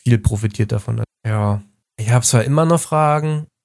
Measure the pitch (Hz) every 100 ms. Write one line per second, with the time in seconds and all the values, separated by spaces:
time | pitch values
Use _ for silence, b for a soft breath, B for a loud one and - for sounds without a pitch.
0 | 123 113 - 104 107 - 107 110 - 113
1 | 110 _ 107 107 104 104 - _ _ -
2 | 110 123 123 117 127 151 165 165 - 156
3 | 151 151 156 151 156 _